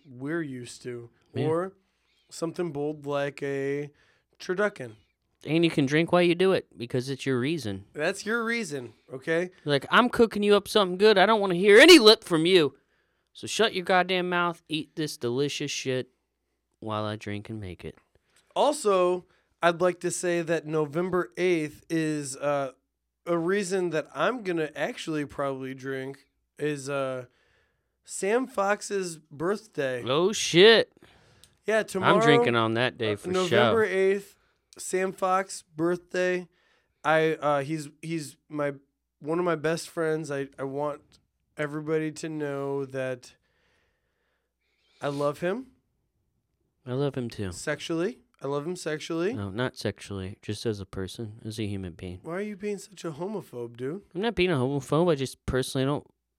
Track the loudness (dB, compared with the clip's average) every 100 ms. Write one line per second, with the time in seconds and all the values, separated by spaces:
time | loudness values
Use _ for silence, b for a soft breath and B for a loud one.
0 | -20 -12 -8 -6 -6 -10 -14 -14 -12 -12
1 | -14 _ _ -4 0 0 -2 -10 _ _
2 | _ _ _ -8 -6 -4 -6 -4 -4 -6
3 | -4 -2 -4 -4 -4 -2 -2 -4 -6 -14
4 | _ _ _ _ -6 -2 -2 -2 -12 -16
5 | _ _ _ _ -2 2 2 2 2 2
6 | 2 4 4 4 2 2 -2 -12 -6 -4
7 | -4 -6 -2 0 0 -2 -4 -8 -10 -6
8 | -4 -4 -4 -4 -2 -4 -6 -8 -10 -18
9 | _ -12 -2 -2 -2 -6 -2 -2 4 4
10 | 4 4 2 2 4 4 4 2 2 4
11 | 4 6 6 4 2 2 8 12 12 12
12 | 12 8 4 2 6 6 6 0 _ _
13 | _ _ _ -16 -8 0 0 0 2 2
14 | 4 0 0 0 0 -4 _ -8 -6 -6
15 | -6 -4 -4 -2 -2 -4 -6 -6 -4 -4
16 | -6 _ _ _ _ _ _ _ -8 -4
17 | -4 -6 -8 -8 -8 -10 -10 -12 -14 -16
18 | _ _ _ _ _ 0 0 0 0 2
19 | 2 0 -6 _ _ _ 0 2 0 -2
20 | -6 -4 -2 -2 0 -4 -2 -2 -2 -2
21 | -2 -2 -4 -2 0 0 -2 -10 _ -2
22 | -2 -4 -6 -6 -2 -2 -4 -8 _ _
23 | _ _ -2 -2 0 0 0 -2 0 -2
24 | -4 -2 -2 -2 -4 -4 -4 -4 -6 -6
25 | -6 -6 -6 -4 -4 -4 -10 -10 -10 -8
26 | -10 -12 _ _ _ -8 -6 -4 -6 -4
27 | -4 -6 -10 _ _ _ _ _ _ _
28 | -16 -6 0 0 0 -2 0 -2 -2 -6
29 | -6 -10 -16 -6 -4 -4 -6 -4 -4 -4
30 | -2 0 2 0 2 8 10 8 4 _
31 | b b b b b b -2 0 0 0
32 | 4 6 6 6 4 2 2 2 0 0
33 | -4 -2 -2 -2 2 4 4 4 2 2
34 | 0 0 -6 _ _ _ _ -16 -6 -4
35 | -4 -2 0 0 -2 -10 -16 -4 -2 -2
36 | -4 -2 0 -2 -6 _ _ _ _ _
37 | 2 4 2 0 0 0 -2 -6 -8 -14
38 | -8 -8 -8 -16 _ -6 -6 -6 _ _
39 | _ _ -6 -2 0 0 -2 -4 -6 -4
40 | -2 -2 -4 -6 -8 -8 -8 -6 -6 -8
41 | _ _ _ _ _ -8 -6 -4 -2 -2
42 | -2 -6 -8 -6 -4 -4 -4 -4 -6 -6
43 | -6 -8 -12 _ _ _ _ _ _ _
44 | _ _ _ _ _ _ _ _ _ _
45 | -6 -2 -4 -2 -4 -4 -8 _ _ _
46 | _ _ _ _ _ _ _ _ -8 -4
47 | -4 -4 -8 -6 -8 -8 -8 -8 -6 -4
48 | -4 -6 _ _ -8 -6 -6 -8 -6 -8
49 | -6 -4 -4 -4 -6 -4 -6 -4 -6 -8
50 | -10 -10 -10 -12 -10 -6 -6 -6 -8 -10
51 | -10 -10 -14 -12 -12 -8 -6 -6 -8 -10
52 | -12 -12 -10 -10 -10 -10 -8 -8 -10 -14
53 | -12 -10 -8 -8 -10 -10 -12 -8 -8 -8
54 | -10 -6 -4 0 2 2 0 -2 0 2
55 | 2 2 -2 -6 -4 -2 -2 -2 -2 -2
56 | -8 _ _